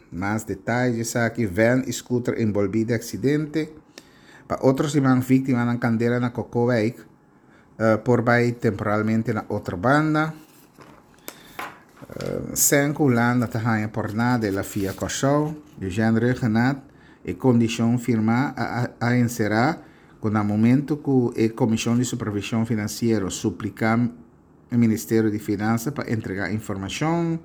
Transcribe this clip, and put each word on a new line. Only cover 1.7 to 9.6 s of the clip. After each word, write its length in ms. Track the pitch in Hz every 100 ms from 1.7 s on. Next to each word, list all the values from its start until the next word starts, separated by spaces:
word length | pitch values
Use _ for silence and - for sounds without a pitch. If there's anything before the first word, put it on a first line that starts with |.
| 127 -
scooter 480 | 120 - 123 120 -
envolvido 540 | 113 101 101 110 113
em 40 | 117
acidente. 840 | - 98 127 151 151 156 151 - - - - - - - -
Pa 80 | -
otros 300 | 131 135 147 147
iban 260 | 135 127
víctima 420 | 123 131 135 120
na 160 | 120 120
candela 400 | 123 113 117 123
na 140 | 123
Cocobeik, 680 | 120 104 120 120 120 110 120 - _ _ _ _ - _ -
eh, 180 | 110 107
por 180 | - 120
bai 300 | 117 120 120
temporalmente 800 | 120 120 101 104 107 107 113 110
na 140 | 107 -
otra 300 | 104